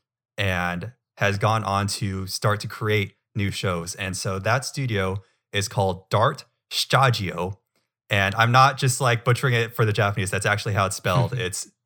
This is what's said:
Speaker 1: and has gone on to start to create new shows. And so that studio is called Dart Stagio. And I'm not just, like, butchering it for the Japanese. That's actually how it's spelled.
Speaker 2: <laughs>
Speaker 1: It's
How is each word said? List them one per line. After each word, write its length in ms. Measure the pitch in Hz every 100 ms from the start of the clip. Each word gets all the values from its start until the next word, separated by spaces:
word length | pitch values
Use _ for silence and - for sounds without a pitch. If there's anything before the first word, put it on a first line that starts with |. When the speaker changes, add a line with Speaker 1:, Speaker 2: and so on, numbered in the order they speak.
| _ _ _ -
Speaker 1:
and 560 | 98 90 87 87 107 - _ -
has 200 | 101 101
gone 260 | 107 110
on 220 | 98 98 98
to 380 | - 101 95 95
start 340 | - 107 101
to 60 | 110
create 480 | - 107 107 95 - _ 104
new 160 | 101
shows. 420 | - 95 87 85 -
And 220 | 95 87
so 220 | 104 95
that 260 | 104 131 -
studio 560 | 139 127 98 95 101 - _ _
is 140 | 101 98
called 420 | - 95 90 -
Dart 360 | 104 131 151 - _ -
Stagio. 840 | - - 127 131 110 87 85 90 101 _ _ _ _ -
And 260 | 101 98 110
I'm 160 | 117
not 260 | 131 135 139
just, 220 | 135 -
like, 220 | 127 113
butchering 300 | - 120 135
it 220 | 120 110 -
for 100 | 107
the 80 |
Japanese. 360 | 104 101 101 92
That's 140 | 95 104
actually 280 | 104 110
how 120 | 98 95
it's 100 | -
spelled. 380 | 98 90 -
Speaker 2:
<laughs> 40 | 123
Speaker 1:
It's 320 | 90 - - _